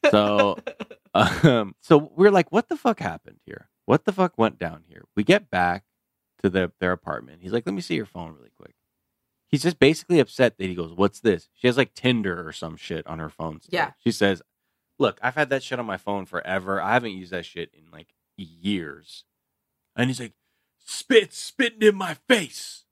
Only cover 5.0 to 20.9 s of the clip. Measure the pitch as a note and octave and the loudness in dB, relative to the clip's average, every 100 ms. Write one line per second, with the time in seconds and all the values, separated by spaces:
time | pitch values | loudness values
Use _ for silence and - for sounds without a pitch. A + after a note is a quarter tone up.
5 | - - G#2 G3+ G#3 F#2 F2 F2+ _ _ | -12 -6 2 2 2 -2 -2 -2 _ _
6 | _ _ _ _ G2 F#2 F2 _ F#2 F2+ | _ _ _ _ -2 0 -4 _ -4 -4
7 | - C#2 B1+ D2+ F#2 D3+ - F#3+ F3 D#3+ | -6 -12 -12 -18 -8 -6 -6 -8 -6 -8
8 | G#2 - E2 D2+ A1 _ - _ _ _ | -8 -14 -16 -18 -20 _ -20 _ _ _
9 | _ _ _ _ _ C#3+ E3 D#3+ C3+ D#3+ | _ _ _ _ _ -2 -2 4 4 4
10 | - F3 C3 - B2 - F#2+ F2 E2 E2+ | 0 2 2 2 0 0 -6 -6 -8 0
11 | G2+ - A2+ F2 _ _ B2 B2 C3 - | 0 2 0 0 _ _ 0 0 -2 -2
12 | B2+ A#2+ G2 F2 E2 - E2 D#2+ - E2 | -2 0 -2 -8 -10 -12 -14 -14 -10 -10
13 | D#2 D#2+ D#2 - E2 D2+ _ F3 D3+ _ | -10 -12 -12 -10 -10 -10 _ -6 -6 _
14 | - A2 G2+ F2+ _ _ _ _ _ _ | -6 0 0 -2 _ _ _ _ _ _
15 | B2 - B2 B2+ C#3+ C3+ - B2+ A2+ F#2+ | -2 -2 -6 -4 -2 -4 -6 -8 -8 -8
16 | - G2+ F#2 F2+ - F#2+ F#2 F#2+ F2 A#2+ | -6 -8 -8 -10 -6 -6 -4 -6 0 0
17 | A#2+ F#2+ F2+ F2+ E2 F2 E2+ _ D#2 D#2+ | 0 -12 -10 -12 -12 -12 -14 _ _ -20
18 | D#2 _ _ - E2+ E2 F2+ G2+ D#2 D2 | -20 _ _ -18 -18 _ -6 -4 -6 -16
19 | D2+ - _ _ _ _ _ _ _ - | _ -20 _ _ _ _ _ _ _ -2
20 | B2 B2+ A#2 _ _ _ _ _ - | -2 -2 -12 _ _ _ _ _ -16